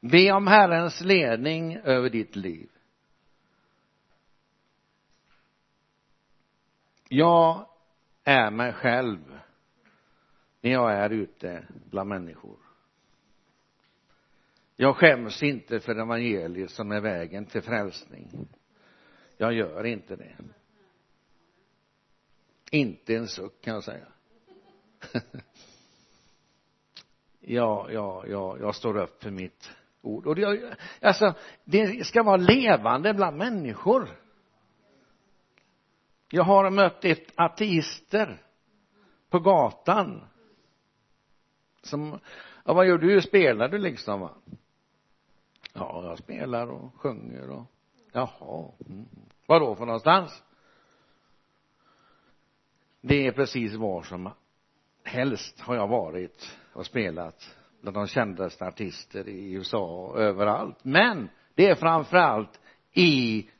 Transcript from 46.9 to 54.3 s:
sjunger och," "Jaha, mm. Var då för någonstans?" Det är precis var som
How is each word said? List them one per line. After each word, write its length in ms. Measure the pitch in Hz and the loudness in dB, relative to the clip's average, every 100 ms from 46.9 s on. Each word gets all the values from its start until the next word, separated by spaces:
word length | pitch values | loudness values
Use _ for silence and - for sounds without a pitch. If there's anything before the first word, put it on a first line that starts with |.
| - | -8
sjunger 540 | 143 107 107 64 131 | -8 -8 -14 -16 -14
och," 160 | 135 123 _ _ _ _ | -14 -16 _ _ _ _
"Jaha, 600 | 123 127 - - - 82 _ - | -6 -6 -8 -14 -14 -14 _ -20
mm. 160 | 95 120 - - _ _ | -18 -20 -20 -20 _ _
Var 140 | 165 | 0
då 160 | 143 98 | 0 -6
för 100 | 117 | -6
någonstans?" 580 | 113 151 185 165 - _ _ _ _ _ _ _ _ _ _ _ _ _ _ _ _ _ _ _ _ _ _ _ _ _ _ | -4 2 2 0 -16 _ _ _ _ _ _ _ _ _ _ _ _ _ _ _ _ _ _ _ _ _ _ _ _ _ _
Det 260 | 127 143 135 | 0 2 2
är 40 | |
precis 420 | 120 127 127 110 | 0 -4 -2 -6
var 300 | 107 110 90 | -6 -6 -6
som 280 | 80 90 92 | -10 -12 -12